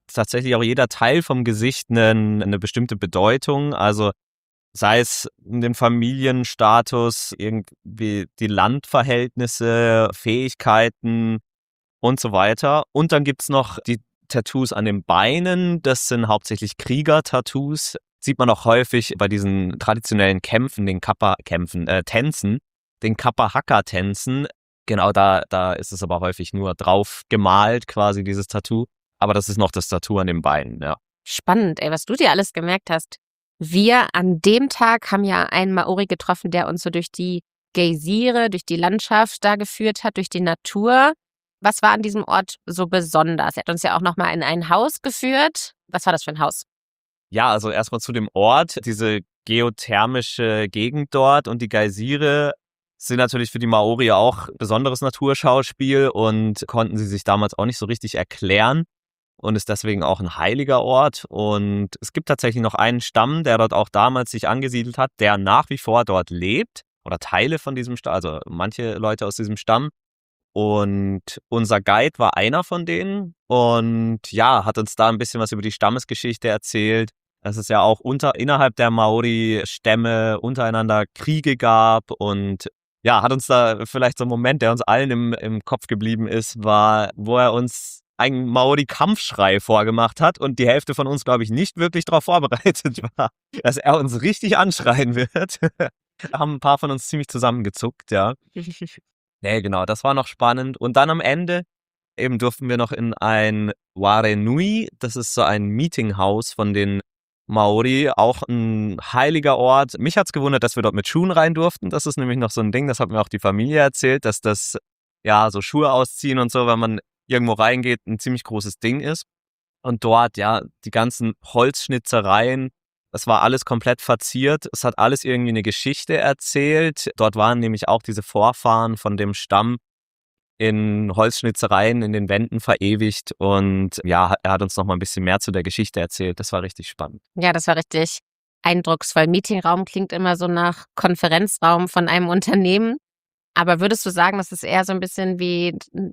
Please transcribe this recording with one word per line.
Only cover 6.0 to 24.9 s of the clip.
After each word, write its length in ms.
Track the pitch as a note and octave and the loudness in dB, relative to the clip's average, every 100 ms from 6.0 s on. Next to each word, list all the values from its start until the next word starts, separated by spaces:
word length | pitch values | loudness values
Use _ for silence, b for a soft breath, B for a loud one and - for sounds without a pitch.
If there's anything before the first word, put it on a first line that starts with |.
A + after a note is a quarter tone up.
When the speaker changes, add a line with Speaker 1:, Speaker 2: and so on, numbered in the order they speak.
| A#2 C3 C3 B2+ A#2+ - A2 A#2 A2+ B2 A#2 - - - | 0 0 0 0 -2 2 4 4 4 0 0 -2 -8 -8
Speaker 1:
irgendwie 880 | G#2 A2 F#2+ _ - A2 A2 G#2 F2+ - | -6 -6 -8 _ -18 -8 -4 -4 -6 -6
die 80 | G#2+ | -2
Landverhältnisse, 1600 | G2 G2 C#3 - C3+ B2+ A#2+ B2 - A#2+ - A#2 A#2 A#2 A2+ G#2+ | 2 2 0 0 0 2 0 -2 -4 -6 -2 0 2 4 4 2
Fähigkeiten 1300 | G2 A2+ A#2 C3 - B2+ A2 A#2 - A#2 A2+ A2+ A2 - _ _ _ _ _ | -2 -2 -2 -2 -4 2 4 4 0 -4 -2 -2 -4 -8 _ _ _ _ _
und 200 | A#2 C3 | -2 0
so 120 | A#2+ | 0
weiter. 520 | G2 G2+ A2+ C#3+ D3+ - | 2 2 2 2 0 0
Und 200 | C#3+ D#3+ | 0 2
dann 120 | D3+ | 2
gibt's 260 | C#3+ C3+ - | 0 -4 -2
noch 300 | C#3 B2+ - - | 0 -2 -6 -6
die 140 | A#2 _ _ - | -6 _ _ -6
Tattoos 440 | A#2 - C3 B2+ | -6 -4 -2 -2
an 120 | - G#2+ | -2 -2
den 180 | G2+ | -2
Beinen. 800 | - F2 G#2+ D#3+ F3+ F3+ F3+ E3+ | 2 4 4 2 0 0 0 0
Das 260 | C#3 B2+ - | 0 0 0
sind 200 | A#2+ A2 | 0 0
hauptsächlich 500 | G#2+ - G#2+ G#2 - | 0 -2 -6 -6 -8
Krieger-Tattoos. 1200 | - C3 D3+ D#3 - B2+ - C3+ C#3+ D3+ - - _ _ | -4 -2 2 2 2 -2 -2 -4 -4 -4 -6 -10 _ _
Sieht 200 | - C#3 | -4 2
man 100 | B2 | 4
auch 160 | G#2+ A#2 | 4 4
häufig 500 | A#2+ B2 B2 - - | 4 4 0 -2 -2
bei 100 | G2+ | -2
diesen 500 | G#2 G2 G2 F#2 - | 0 0 -2 -2 -4
traditionellen 600 | - A2 - G#2+ G2 F#2+ | -2 -2 0 2 2 2
Kämpfen, 440 | - A2+ C3 - G2 | 0 0 0 -2 -2
den 160 | F#2 | -2
Kappa-Kämpfen, 840 | - G2+ G#2 F#2 - F2 F2 F#2 E2+ | -2 0 0 0 -4 -4 -4 -6 -2
äh, 160 | F#2 | -2
Tänzen, 560 | F2 A2+ D3 - G2+ A#2+ _ _ _ _ | 0 -2 0 -2 -2 -4 _ _ _ _
den 140 | A2 A2 | -4 -2
Kappa-Haka-Tänzen. 1300 | B2 - A2 C3 - A2+ - F2+ G2 G2 - C3 C#3+ - _ _ | -2 -2 -2 -2 0 0 0 -4 -4 -6 -6 -6 -6 -12 _ _
Genau, 260 | - | -4